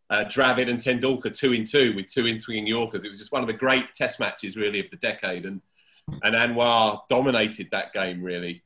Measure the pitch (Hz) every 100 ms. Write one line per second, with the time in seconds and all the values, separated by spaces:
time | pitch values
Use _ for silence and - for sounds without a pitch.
0 | - 104 107 139 127 123 123 120 127 123
1 | 131 127 113 - 135 120 107 143 123 98
2 | 95 135 117 110 110 110 107 113 113 98
3 | 101 98 110 135 117 110 131 131 120 -
4 | 127 - 107 - 98 104 104 101 95 90
5 | 113 101 95 90 92 98 - _ _ _
6 | - - 104 113 120 117 120 117 110 104
7 | - 123 135 117 110 110 92 101 - 101
8 | 92 90 90 87 87 87